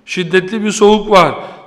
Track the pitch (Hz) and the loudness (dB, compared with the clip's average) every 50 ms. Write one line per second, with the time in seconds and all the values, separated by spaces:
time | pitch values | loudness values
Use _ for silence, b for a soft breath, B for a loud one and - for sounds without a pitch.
0 | _ - - 185 180 160 185 190 180 185 226 220 208 214 190 - 208 202 214 214 | _ -10 -8 -8 -4 -2 -2 -2 -2 -2 -4 -6 -4 -4 0 2 4 4 4 2
1 | 196 214 208 185 165 143 120 B B B B B B | 2 2 2 4 4 2 0 B B B B B B